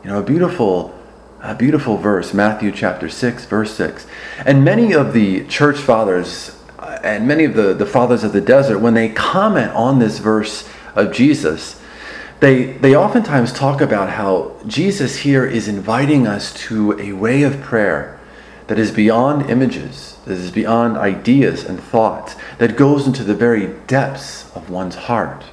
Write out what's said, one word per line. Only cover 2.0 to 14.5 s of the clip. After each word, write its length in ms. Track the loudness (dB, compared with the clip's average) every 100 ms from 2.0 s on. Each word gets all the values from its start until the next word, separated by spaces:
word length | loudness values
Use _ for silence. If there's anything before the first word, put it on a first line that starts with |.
| 0 0 -2
Matthew 400 | 0 0 0 -4
chapter 340 | -2 -4 -4 -10
six, 380 | -4 -4 -4 -4
verse 260 | -4 -4
six. 320 | -4 -6 -6 -18 -18 -16 -4 2
And 160 | 6
many 300 | 6 4 4
of 220 | 4 2
the 320 | 2 2 0 -4
church 320 | 0 2 2
fathers, 840 | 2 2 2 0 -2 -10 -14 -18 -20 -18
uh, 220 | -14 -8 -4
and 200 | -2 0
many 200 | 2 2
of 80 |
the, 200 | 2 2
the 120 | 0 0
fathers 400 | 2 2 2 2
of 80 |
the 80 | 0
desert, 380 | 4 4 4 2
when 160 | 2 2
they 120 | 0
comment 640 | -2 -2 0 2 0 0
on 280 | 0 2 2
this 200 | 2 0
verse 480 | 0 0 -2 -10 -14 -20 -6
of 200 | -2 -2
Jesus, 680 | 2 2 4 -2 -4 -10 -18 -20 -20 -18 -16 -18 2
they, 320 | 4 4 0
they 200 | 2 6
oftentimes 600 | 6 4 0 2 0 0
talk 260 | 0 -2 0
about 300 | 0 0 -2
how 420 | -4 0 -2 -2